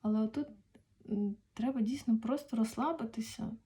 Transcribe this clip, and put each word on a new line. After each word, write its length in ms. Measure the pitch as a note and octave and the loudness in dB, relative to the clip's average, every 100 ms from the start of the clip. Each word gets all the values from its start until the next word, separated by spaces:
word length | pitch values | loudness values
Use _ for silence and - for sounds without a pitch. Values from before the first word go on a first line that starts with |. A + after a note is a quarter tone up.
але 180 | G#3+ G#3+ | 2 2
отут, 260 | G#3+ C#4+ D4 - - - _ _ - | 2 0 -6 -8 -20 -20 _ _ -4
м, 260 | G3+ G#3 G3+ _ | 0 0 -2 _
треба 260 | - A#3 C4+ | -4 -2 2
дійсно 380 | A3 C#4 - A3 | 0 0 2 2
просто 380 | A3 C#4+ - A3+ | 4 -2 0 0
розслабитися 920 | A3 - C#4+ E4 A3+ A3+ A3 - A3 A3+ | 0 2 0 0 -4 -6 -8 -6 -6 -8